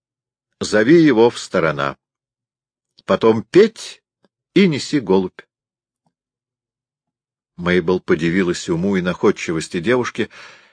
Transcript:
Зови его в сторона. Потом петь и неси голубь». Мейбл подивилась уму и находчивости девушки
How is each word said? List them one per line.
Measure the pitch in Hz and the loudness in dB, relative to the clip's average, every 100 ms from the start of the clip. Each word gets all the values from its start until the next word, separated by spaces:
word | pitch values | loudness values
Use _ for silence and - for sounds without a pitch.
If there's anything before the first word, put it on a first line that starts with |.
| _ _ _ _ _ _ | _ _ _ _ _ _
Зови | 87 104 110 170 | -2 0 4 6
его | 156 110 117 | 6 4 2
в | - | 0
сторона. | - 95 80 73 69 67 _ _ _ _ _ _ _ _ _ _ | -4 -2 -2 -2 -6 -8 _ _ _ _ _ _ _ _ _ _
Потом | - 95 113 113 | -4 0 2 0
петь | - 170 220 - - - _ _ _ _ _ | 2 4 4 0 -16 -20 _ _ _ _ _
и | 175 196 | 0 2
неси | 139 - 147 | 0 -4 -6
голубь». | 95 95 92 - _ _ _ _ _ _ _ _ _ _ _ _ _ _ _ _ _ _ _ _ _ - | 0 -2 -2 -10 _ _ _ _ _ _ _ _ _ _ _ _ _ _ _ _ _ _ _ _ _ -10
Мейбл | 87 90 82 180 | -2 0 0 -2
подивилась | - 87 85 92 90 85 - | -2 -2 0 -2 -2 -4 -6
уму | 82 98 98 | -4 -2 -2
и | |
находчивости | 90 85 110 - - 80 - 92 | -4 -2 -2 -2 -4 -8 -6 -8
девушки | 85 127 120 - 107 - - - _ | -4 -4 -4 -8 -10 -10 -20 -20 _